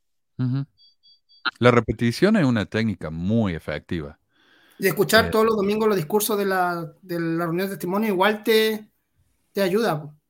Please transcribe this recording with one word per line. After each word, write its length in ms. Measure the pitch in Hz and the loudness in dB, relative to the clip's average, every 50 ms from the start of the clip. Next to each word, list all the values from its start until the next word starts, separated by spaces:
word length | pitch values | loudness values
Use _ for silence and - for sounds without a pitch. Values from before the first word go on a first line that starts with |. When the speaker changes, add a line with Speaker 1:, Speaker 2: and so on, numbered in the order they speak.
| _ _ _ _ _ _ _ - | _ _ _ _ _ _ _ -4
Speaker 1:
Ujú. 260 | 127 127 127 139 139 - _ _ _ _ _ _ _ _ _ _ _ _ _ _ _ 123 - - | -2 -2 -2 -4 -6 -8 _ _ _ _ _ _ _ _ _ _ _ _ _ _ _ -8 -4 0
La 120 | 113 123 | 2 4
repetición 640 | 117 117 110 - 113 - 120 120 117 - 170 196 220 | 4 4 4 0 -4 -2 -2 -2 0 2 2 2 4
es 80 | 214 151 | 2 2
una 200 | 131 120 110 95 | 2 2 0 -2
técnica 440 | - - 110 113 110 95 - - 80 | -2 -2 -2 -2 -2 -4 -6 -8 -10
muy 460 | 80 82 87 95 110 117 110 95 82 | -8 -6 -2 0 0 2 2 0 -2
efectiva. 640 | 78 - - 76 73 - - 92 82 73 71 73 _ _ _ _ _ _ _ _ _ _ _ _ | -4 -6 -8 -8 -8 -8 -8 -8 -8 -8 -10 -14 _ _ _ _ _ _ _ _ _ _ _ _
Speaker 2:
Y 100 | - 190 | -2 -2
escuchar 380 | 190 - - 190 - 214 220 220 | -2 0 0 0 4 4 4 4
Speaker 1:
Eh, 60 | 170 | 4
Speaker 2:
todos 140 | - 220 220 | 2 2 2
los 100 | 226 220 | 2 2
domingos 320 | 214 190 202 208 214 220 | 0 0 0 0 0 2
los 100 | 214 208 | 2 2
discursos 400 | 185 151 - 208 214 208 - 214 | 0 -2 0 0 0 0 0 -2
de 80 | 202 202 | -2 0
la, 480 | 196 190 185 180 180 175 170 165 156 - _ | 0 0 0 0 -2 -2 -4 -8 -10 -14 _
de 180 | - 185 175 170 | -12 -8 -6 -4
la 260 | 170 165 165 165 170 | -2 -2 -2 -2 -2
reunión 220 | 165 165 175 196 | -2 -2 -2 -4
de 60 | 196 196 | -4 -4
testimonio 340 | 151 185 180 185 208 226 220 | -6 -6 -4 -2 0 0 0
igual 340 | 196 175 190 208 214 214 214 | 0 2 2 2 2 0 0
te, 440 | 240 220 220 220 220 220 214 214 - _ _ _ _ _ _ _ _ _ _ _ _ _ | 2 2 4 2 2 -2 -4 -10 -16 _ _ _ _ _ _ _ _ _ _ _ _ _
te 80 | 202 | -2
ayuda, 400 | 196 180 180 220 233 196 160 147 | 0 0 2 2 2 0 0 -2
po. 140 | 151 - - _ _ | -6 -10 -18 _ _